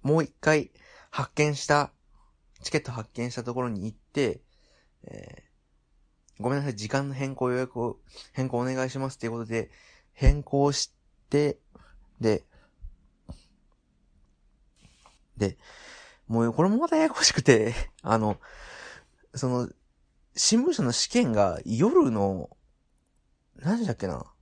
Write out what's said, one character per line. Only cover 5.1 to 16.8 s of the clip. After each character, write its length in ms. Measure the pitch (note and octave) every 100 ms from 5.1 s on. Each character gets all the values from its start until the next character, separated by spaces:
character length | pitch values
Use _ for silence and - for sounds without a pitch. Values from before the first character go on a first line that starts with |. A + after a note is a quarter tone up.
| - - - _ _ _ _ _ _ _ _ _ _
ー、 40 |
「ご 80 | A2
め 60 | C#3+
ん 20 |
な 60 |
さ 60 | C#3+
い、 60 | G#2
時 120 | G#2+
間 200 | C3+ C#3
の 60 |
変 220 | C3 C3+ C3
更、 160 | B2
予 60 | B2
約 180 | B2+ A#2+
を、 200 | A#2 - _ - -
変 160 | - C3
更 100 | A#2+
お 60 |
願 200 | B2+ C3
い 60 | C3
し 80 | C3+
ま 120 | C3+
す」 40 | -
っ 20 |
て 80 | A2+
い 20 |
う 40 |
こ 60 | A#2
と 60 |
で、 260 | A2+ A2+ - - - _ _
変 300 | _ - D3
更 300 | - C#3 C#3+
し 200 | C#3 - _ _ _ _
て、 320 | C#3+ D3 - _ - - - _ _
で、 240 | A2+ G#2+ _ _ _ _ - - _ _ - - _ _ _ _ _ _ _ _ _ _ _ _ _ _ _ _ _ _ _ -
で、 200 | G2 - - - - - - _ -
も 220 | A2+ A#2
う 40 |
こ 120 | A#2
れ 40 | F3+
も 100 |
ま 100 | A3